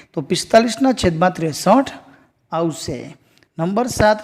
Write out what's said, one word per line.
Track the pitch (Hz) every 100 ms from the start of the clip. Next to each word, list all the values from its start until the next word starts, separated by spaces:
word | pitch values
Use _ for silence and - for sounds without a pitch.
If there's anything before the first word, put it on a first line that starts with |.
| -
તો | -
પિસ્તાલીસના | 135 180 - 226 233 - 262 254
છેદમાં | 185 160 185 170
ત્રેસઠ | 165 135 180 240 269 - - _ _ _ _
આવશે. | 160 170 143 - 120 123 - _ _ _ -
નંબર | 165 202 247
સાત | - 214 214